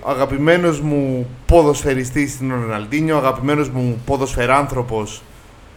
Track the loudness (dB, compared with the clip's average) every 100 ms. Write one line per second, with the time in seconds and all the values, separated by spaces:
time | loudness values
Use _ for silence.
0 | -4 -2 -2 0 2 4 2 0 0 0
1 | 0 -2 -6 -6 4 6 6 2 0 -2
2 | -2 -2 -2 -4 -4 -4 -4 -6 -4 -2
3 | 0 2 0 0 0 0 0 -2 -2 -2
4 | -2 -2 -2 0 2 2 2 -2 -4 -4
5 | -6 -10 -18 -20 -20 -20 -20